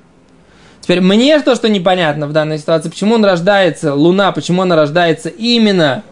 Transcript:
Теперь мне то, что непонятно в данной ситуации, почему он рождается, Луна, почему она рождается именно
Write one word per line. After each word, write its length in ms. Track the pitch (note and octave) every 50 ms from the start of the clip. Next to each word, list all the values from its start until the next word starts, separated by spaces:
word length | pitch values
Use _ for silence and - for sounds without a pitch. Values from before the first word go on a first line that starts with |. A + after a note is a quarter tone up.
| _ _ _ _ _ _ _ _ _ _ _ _ - - - _
Теперь 180 | - - F3+ F3
мне 400 | F#3 F#3 G3 A3 B3 C#4+ D#4 D4
то, 160 | C4 C#4+ B3
что 140 | A#3+ - A3+
непонятно 580 | G#3+ G3 E3 F#3+ F#3 F#3 F3 D#3 C#3+ D3+ D3+ C#3+
в 60 | D3+
данной 260 | D#3 D3+ D#3 D#3 D3+
ситуации, 300 | D3+ - E3 D#3+ D#3 E3+
почему 260 | - - F#3+ G#3 A#3
он 80 | A3+ G#3+
рождается, 720 | G3 F#3 E3+ E3+ G3 G3+ G3 F#3+ E3+ - - - D3+ C#3
Луна, 380 | C#3+ D3+ E3+ F3+ G3 G3+ F#3 D3
почему 300 | D#3 D3 - F3 F3+ F#3+
она 120 | F#3 E3+
рождается 540 | D#3 D3+ C#3+ D3 F3 F3 E3+ D#3+ D#3+ - E3+
именно 760 | E3 - A3 A#3+ A#3+ A#3 A3 G#3 G3 F3+ D#3+ C#3+ B2+ A2 - -